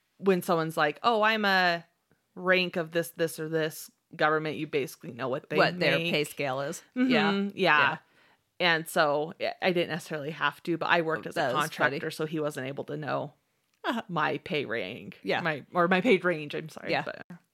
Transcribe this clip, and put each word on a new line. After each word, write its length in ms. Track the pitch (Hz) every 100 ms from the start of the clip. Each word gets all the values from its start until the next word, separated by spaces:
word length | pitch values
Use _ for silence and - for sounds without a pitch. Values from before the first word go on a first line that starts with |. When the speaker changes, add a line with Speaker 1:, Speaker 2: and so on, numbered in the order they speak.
| _ _
Speaker 1:
when 240 | 190 180
someone's 340 | 185 165 160 160
like, 240 | 151 151
"Oh, 180 | - 220
I'm 240 | 214 220 208
a 400 | 190 180 170 - _ _ _ _ -
rank 400 | 180 185 180 185
of 140 | 160
this, 180 | 170 165
this, 280 | - 165 160
or 80 | 156
this 440 | 160 156 - - _ _ 165
government," 420 | 156 156 156 117
you 80 | 151
basically 480 | 147 131 - 160
know 140 | 120 127
what 200 | 139 -
they 60 | 151
Speaker 2:
What 220 | 165 180
their 200 | 156 139
Speaker 1:
make. 120 | 170
Speaker 2:
pay 120 | 151
scale 380 | 147 - 139 131
is. 200 | 139 175 - 254
Speaker 1:
Mm-hmm. 140 | 254
Speaker 2:
Yeah. 200 | 240 202
Speaker 1:
Yeah. 180 | 196 202
Speaker 2:
Yeah. 440 | - 175 151 139 - - _ _ _ _ _
Speaker 1:
And 280 | 180 160 165
so 460 | 180 151 147 156 -
I, 140 | 110 -
I 100 | 190
didn't 180 | 175 -
necessarily 400 | 156 - 156 143
have 300 | 160 147 -
to, 140 | - 165
but 80 | 165
I 140 | 175
worked 260 | 160 156 160
as 80 | 170
a 40 |
Speaker 2:
That 40 | 139
was 60 |
funny. 80 | 139 156
Speaker 1:
contractor, 420 | - 147 139 160
so 140 | 147 156
he 140 | 156
wasn't 280 | 147 147 131
able 160 | 139 -
to 120 | 147
know 360 | 143 139 143 - _ _ _ _
Speaker 2:
Uh-huh. 200 | 381 233 -
Speaker 1:
my 300 | 165 143 139
pay 260 | - 151 123
rank. 540 | 113 92 - 196 -
Speaker 2:
Yeah. 180 | 190 135
Speaker 1:
My, 220 | 170 147 -
or 140 | 175 175
my 140 | 185
paid 220 | 247 190
range, 300 | 175 160 147
I'm 160 | 156 156
sorry. 220 | - -
Speaker 2:
Yeah. 100 | 143
Speaker 1:
But 240 | - - - 175 _